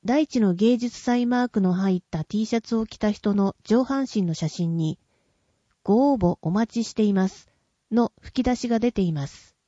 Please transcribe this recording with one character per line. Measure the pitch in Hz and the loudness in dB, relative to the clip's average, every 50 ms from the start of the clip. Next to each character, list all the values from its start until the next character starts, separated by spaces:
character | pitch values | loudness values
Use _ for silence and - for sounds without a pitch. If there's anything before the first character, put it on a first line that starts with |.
| _ | _
大 | 196 240 294 311 | 0 0 0 0
地 | - - 254 | 0 0 2
の | 220 196 175 | 2 2 2
芸 | 175 208 226 247 | 4 4 2 4
術 | 233 240 240 - - | 2 0 -6 -8 -6
祭 | - - 240 247 240 | -2 0 0 0 0
マ | 240 247 247 247 | 0 0 0 0
ー | 247 | 0
ク | - 214 | 0 0
の | 190 185 180 | 0 2 0
入 | 180 190 196 185 | 0 0 0 0
っ | 180 _ _ | -2 _ _
た | - 160 156 | -8 -8 -6
T | _ - 208 220 | _ -4 -4 -2
シ | 214 - 233 | -2 -2 -4
ャ | |
ツ | - - 233 | -2 -2 -4
を | 226 220 | -4 -4
着 | - - - | -4 -8 -4
た | - 214 | -2 -2
人 | 208 - - 214 202 | -2 0 -2 -2 0
の | 202 196 196 - _ _ | 2 0 0 -2 _ _
上 | - 214 240 262 | 0 2 2 2
半 | - 277 269 269 254 - | 0 -2 -4 -4 -2 -2
身 | 220 190 | -2 -2
の | 170 160 | -2 -2
写 | - - 156 | -2 -4 -6
真 | - - 175 165 165 | -4 -4 -4 -2 -2
に、 | 165 160 156 156 _ _ _ _ _ _ _ _ _ _ _ _ _ _ _ _ _ _ | -2 -2 -2 -4 _ _ _ _ _ _ _ _ _ _ _ _ _ _ _ _ _ _
ご | - 196 226 269 285 277 | 0 2 4 4 2 2
応 | 240 | 2
募 | 185 175 175 _ | 0 0 0 _
お | - 156 | -4 -2
待 | 175 208 233 220 - | 0 0 -2 -2 -2
ち | 233 226 | -6 -6
し | - - | -4 -2
て | - 214 | 0 0
い | 208 202 | 2 2
ま | 190 190 190 | 2 0 0
す | - - _ _ _ _ _ _ _ _ _ _ | -2 -8 _ _ _ _ _ _ _ _ _ _
の | 220 233 240 - _ _ | 0 0 0 0 _ _
吹 | _ - - - 247 | _ -8 -4 -2 0
き | |
出 | 254 247 | 0 0
し | - - 240 | -2 -2 -2
が | 233 226 | -2 0
出 | 220 247 - | 0 0 0
て | - 190 | 0 -2
い | 175 160 | 0 -2
ま | 147 139 | -4 -6
す。 | 139 - - - _ _ _ _ | -8 -10 -18 -20 _ _ _ _